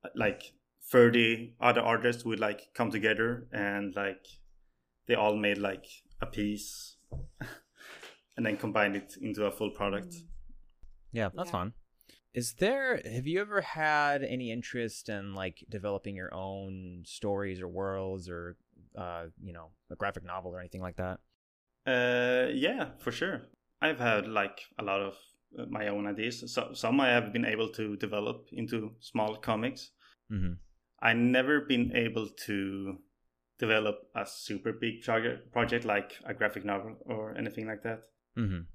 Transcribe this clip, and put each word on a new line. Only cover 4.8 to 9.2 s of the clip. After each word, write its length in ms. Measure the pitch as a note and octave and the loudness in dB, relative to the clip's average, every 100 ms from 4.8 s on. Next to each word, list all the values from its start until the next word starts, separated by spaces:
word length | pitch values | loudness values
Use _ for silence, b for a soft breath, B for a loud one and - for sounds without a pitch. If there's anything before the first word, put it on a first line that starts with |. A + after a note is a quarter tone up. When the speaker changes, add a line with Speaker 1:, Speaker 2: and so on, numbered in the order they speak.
| _ _ - | _ _ 0
Speaker 1:
they 100 | A2+ | 4
all 200 | G#2 G#2 | 6 4
made, 200 | G#2 G2+ | 2 2
like, 260 | G2+ F#2+ - - _ - | -2 -4 -12 -20 _ -8
a 40 | G#2+ | -6
piece 720 | - G#2 G#2 - - - - _ | -2 -2 -2 -8 -12 -16 -20 _
<laughs> 1300 | - - - - - _ _ - - - - _ - | -10 -10 -12 -14 -14 _ _ -20 -18 -18 -20 _ -2
and 80 | A2+ | 0
then 120 | G2+ | 0
combined 380 | A2+ G#2+ G2+ G2 | 0 4 4 2
it 200 | - - | -6 -10